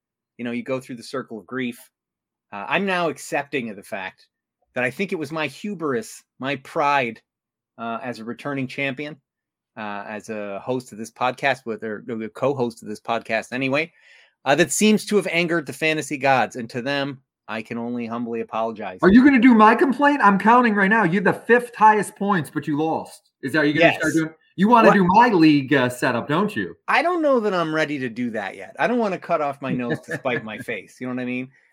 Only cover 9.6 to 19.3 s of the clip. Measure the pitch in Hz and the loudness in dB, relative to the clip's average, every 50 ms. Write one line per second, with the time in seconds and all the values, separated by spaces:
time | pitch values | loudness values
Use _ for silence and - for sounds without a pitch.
9.6 | _ _ - 117 107 104 101 101 101 - 107 104 - - 113 107 104 101 98 95 | _ _ -16 -12 -10 -10 -10 -10 -10 -10 -12 -12 -10 -10 -10 -8 -8 -8 -10 -10
10.6 | - - 127 131 127 - 107 101 113 - _ - 123 127 127 - - 139 127 - | -8 -6 -6 -6 -8 -10 -14 -14 -14 -12 _ -4 -4 -4 -4 -2 -2 -2 -2 -2
11.6 | - 117 110 104 110 110 107 101 - 127 120 110 113 107 - - 131 131 143 127 | -6 -10 -10 -8 -8 -10 -10 -10 -10 -10 -8 -8 -8 -10 -8 -4 -2 -2 -2 -2
12.6 | 123 120 113 - 110 107 107 - - - 117 113 110 - 113 110 98 - 123 127 | -4 -6 -6 -10 -14 -14 -14 -12 -6 -6 -6 -6 -4 -4 -4 -4 -4 -6 -8 -6
13.6 | 135 131 131 147 160 165 _ _ _ _ - _ _ _ _ _ - 135 143 147 | -4 -2 -2 -2 -4 -6 _ _ _ _ -20 _ _ _ _ _ 0 0 2 2
14.6 | 175 - - - 208 214 214 202 - - 214 202 175 185 160 170 175 160 170 170 | 2 0 2 2 4 4 4 2 0 0 0 0 0 0 -2 -2 0 0 -2 -2
15.6 | 147 - 131 - 165 156 156 156 135 - 151 135 127 139 135 123 110 101 - 131 | -4 -6 -8 -2 -2 0 0 -2 -4 -6 -6 -2 2 2 4 2 2 0 -4 -10
16.6 | 113 113 - 127 113 135 143 139 139 143 135 135 _ _ _ _ _ - 107 113 | -12 -8 -8 -8 -6 -4 -4 -4 -4 -6 -8 -14 _ _ _ _ _ -12 -10 -10
17.6 | 113 - 117 117 117 120 123 120 117 110 117 120 120 113 117 113 113 - - 110 | -10 -10 -10 -10 -8 -8 -8 -8 -8 -8 -8 -8 -6 -6 -6 -8 -8 -6 -4 -4
18.6 | 113 113 113 107 107 95 92 92 - 180 202 254 254 294 | -4 -4 -6 -8 -12 -12 -4 2 4 6 8 8 8 8